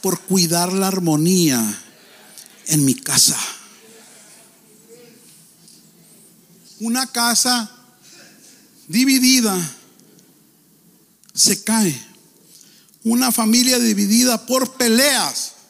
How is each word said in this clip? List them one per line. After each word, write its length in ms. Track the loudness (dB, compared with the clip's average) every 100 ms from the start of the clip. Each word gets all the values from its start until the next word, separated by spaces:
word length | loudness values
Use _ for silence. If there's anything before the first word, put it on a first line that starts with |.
por 180 | -6 -8
cuidar 540 | -2 0 0 0 -2
la 160 | -2 -2
armonía 920 | -2 -2 0 2 2 2 0 -4 -8 -18 -20 -20 -20 -20 -20 -20 -18 -4
en 160 | 0
mi 100 | 0
casa. 440 | -2 -4 0 0 -2 -8 -12 -20 -20 -20 -20 -20 -20 -20 -20 -20 _ _ -20 -20 -20 -20 -20 -20 -20 -20 _ -20 -20 -20 _ -20 -20 -20 -20 _ -20 -20 -10
Una 260 | -4 -4 -4
casa 640 | -2 0 2 2 0 -4 -14 -20 _ -20 -20 -20 -20 -20 -20 _ _ -6
dividida 680 | 0 2 4 4 4 2 -2 -6 -12 -20 _ -20 -20 _ _ _ _ _ _ _ _ _ _ -14
se 300 | -2 0 0
cae. 340 | -2 0 0 -2 -12 -20 _ _ -20 -20 -20 -20 _ _ -2
Una 260 | 0 0
familia 480 | 0 2 2 2 2
dividida 680 | 0 0 2 2 2 -2 -2
por 280 | -2 -2
peleas 800 | -2 2 4 2 0 -4 -6 -12 -14